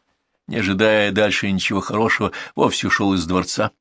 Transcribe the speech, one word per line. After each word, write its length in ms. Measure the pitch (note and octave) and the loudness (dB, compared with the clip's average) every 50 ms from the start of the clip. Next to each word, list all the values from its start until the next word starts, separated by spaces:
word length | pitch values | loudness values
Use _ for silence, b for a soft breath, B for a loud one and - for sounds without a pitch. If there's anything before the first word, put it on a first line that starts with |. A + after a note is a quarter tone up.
| _ _ _ _ _ _ _ _ _ | _ _ _ _ _ _ _ _ _
не 120 | - - A2 | -8 -6 -4
ожидая 520 | G2 F#2+ G2 G2 A2 A2 G#2+ G#2+ G#2 G2+ | -2 -2 2 4 4 4 4 4 2 2
дальше 400 | F#2+ G#2+ G#2+ G2+ F#2 - - G2+ | 2 2 2 2 0 -2 -2 -2
ничего 300 | F#2+ F#2 - - G#2 G2 | -2 -2 -2 -2 -2 -2
хорошего, 500 | - - G#2 G#2+ A2+ A2 - - G#2 F#2 B B B B B | -2 -2 -2 0 0 0 0 0 -2 -4 B B B B B
вовсе 320 | - C#3 A#2 - - - | 0 0 0 0 -2 -2
ушёл 260 | F#2+ - - G#2 G2 | -2 0 0 2 2
из 140 | F#2+ F2+ E2 | 2 0 0
дворца, 460 | E2 F#2 F2+ F2 - - - G#2+ A2+ - _ | 0 0 -2 -2 -2 -2 -2 -4 -4 -4 _